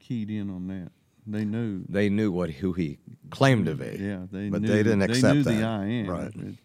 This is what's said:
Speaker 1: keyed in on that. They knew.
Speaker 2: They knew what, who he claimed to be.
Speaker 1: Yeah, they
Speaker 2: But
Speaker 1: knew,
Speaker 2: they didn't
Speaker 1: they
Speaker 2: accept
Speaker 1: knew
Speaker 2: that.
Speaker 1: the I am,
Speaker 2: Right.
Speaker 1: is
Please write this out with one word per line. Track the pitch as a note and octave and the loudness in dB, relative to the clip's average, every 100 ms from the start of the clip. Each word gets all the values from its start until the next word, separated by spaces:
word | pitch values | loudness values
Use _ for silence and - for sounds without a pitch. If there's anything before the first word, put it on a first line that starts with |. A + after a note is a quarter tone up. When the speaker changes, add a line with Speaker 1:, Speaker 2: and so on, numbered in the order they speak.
Speaker 1:
keyed | - A#2+ G#2+ | -8 -6 -4
in | G#2+ G2+ | -4 -6
on | F#2 F2+ | -6 -8
that. | F#2+ F2 _ _ _ G#2+ | -8 -10 _ _ _ -8
They | G#2 G#2+ | -4 -2
knew. | A2 A2+ F#2+ - | -2 -4 -4 -4
Speaker 2:
They | G2 G#2 | 2 2
knew | G2+ G#2+ | 4 2
what, | F2+ E2+ | 0 -2
who | D2+ F#2+ | -2 -2
he | E2+ D#2+ C2+ - - - | 0 -2 -4 -16 -20 -10
claimed | - C3+ A#2+ E2 | 2 4 6 2
to | C#2+ | -2
be. | B1 G1+ | -6 -6
Speaker 1:
Yeah, | G2 F#2+ F#2 | -6 -6 -8
they | F#2+ G#2 | -8 -4
Speaker 2:
But | F2 | -2
Speaker 1:
knew, | G#2 | 2
Speaker 2:
they | G#2 G#2+ | 4 4
didn't | G#2 | 4
Speaker 1:
they | G2 | 4
Speaker 2:
accept | B2 - D3 | 4 4 4
Speaker 1:
knew | |
Speaker 2:
that. | C3 | 4
Speaker 1:
the | A2 A2 | 2 0
I | A2 G2 | -2 -2
am, | A#2+ G2 | -2 -2
Speaker 2:
Right. | F2 D2 - | -4 -6 -10
Speaker 1:
is | G2 G2 | -12 -14